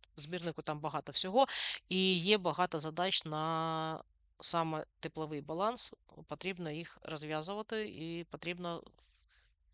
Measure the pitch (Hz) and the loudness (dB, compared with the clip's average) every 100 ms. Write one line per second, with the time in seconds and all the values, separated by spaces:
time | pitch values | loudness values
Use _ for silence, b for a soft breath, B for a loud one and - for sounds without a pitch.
0 | - - 147 175 165 156 156 151 151 151 | -20 -12 -6 -4 -4 -4 -4 -2 -2 -2
1 | 147 - 185 220 269 B B B - 185 | 0 2 4 6 4 B B B 0 4
2 | 190 180 175 214 175 151 180 156 156 165 | 6 6 6 6 4 2 2 0 -4 0
3 | 185 - 165 156 160 160 160 160 160 160 | 2 2 2 -2 0 0 0 0 -2 -4
4 | - _ _ - - 170 160 156 - - | -10 _ _ -4 0 2 2 0 -6 -8
5 | 156 - 151 151 143 160 208 247 - - | -8 -4 -4 -4 -4 0 0 2 -2 -4
6 | _ - 160 151 180 180 170 151 165 - | _ -18 -12 -6 -6 -4 -4 -4 -8 -12
7 | - 156 151 156 160 208 220 220 214 - | -8 -6 -4 -4 -2 -6 -4 -4 -4 -6
8 | 165 170 170 - 170 175 175 170 - - | -8 -8 -8 -8 -6 -4 -4 -6 -8 -20
9 | - - - - - _ _ | -20 -20 -20 -20 -20 _ _